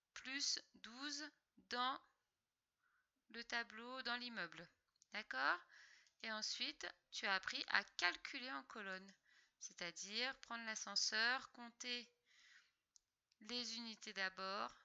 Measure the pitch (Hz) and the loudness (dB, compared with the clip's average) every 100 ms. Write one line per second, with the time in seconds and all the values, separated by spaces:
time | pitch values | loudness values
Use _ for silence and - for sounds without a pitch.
0 | _ - 254 180 - - - - 214 240 | _ -10 -4 0 2 2 -2 -16 -14 -6
1 | 294 285 294 _ _ - - 247 254 269 | -4 -4 -6 _ _ -16 -4 2 2 0
2 | - _ _ _ _ _ _ _ _ _ | -6 _ _ _ _ _ _ _ _ _
3 | _ _ - 226 233 240 220 214 240 262 | _ _ -12 -8 0 0 0 -6 -8 -4
4 | 247 240 240 226 170 156 175 _ _ _ | 0 0 -2 -4 -4 -6 -14 _ _ _
5 | - 202 214 262 285 349 - - - - | -8 -6 -2 4 4 4 0 -20 -20 -20
6 | - - 226 214 214 - 254 - - - | -20 -8 -4 -2 0 0 0 -2 -6 -8
7 | - - 220 190 - 262 - 196 - - | -8 0 4 4 4 -2 4 4 4 4
8 | 349 320 - 277 247 277 254 226 196 190 | 4 4 -4 -4 -4 -4 -4 -6 -4 -4
9 | 196 - _ - - - - 196 175 170 | -8 -18 _ -20 -20 -12 -10 -4 -4 -4
10 | 185 220 254 262 - 233 226 214 202 202 | -2 0 0 -2 -8 -6 -4 -4 0 2
11 | - 220 233 262 - - 240 - 247 240 | 4 6 6 4 -2 -12 -12 -8 -4 -4
12 | 233 _ _ - - - - _ _ - | -6 _ _ -20 -20 -20 -20 _ _ -20
13 | _ _ _ - 214 240 233 226 233 214 | _ _ _ -18 -6 -4 -4 -4 -8 -8
14 | 214 196 190 185 190 202 240 - | -6 0 0 0 -2 0 -2 -4